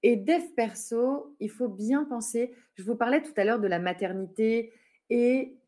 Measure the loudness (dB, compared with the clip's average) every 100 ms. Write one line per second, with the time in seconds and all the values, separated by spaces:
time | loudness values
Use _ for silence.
0 | 6 4 2 0 0 -2 -2 -2 -6 0
1 | 0 0 -6 -10 -10 -4 -4 -4 0 0
2 | 0 -4 -4 -2 -4 -6 _ -14 -6 -2
3 | 2 0 0 0 2 2 0 0 -2 -2
4 | -4 -4 -8 0 0 2 -2 _ _ _
5 | _ 2 4 2 0 -10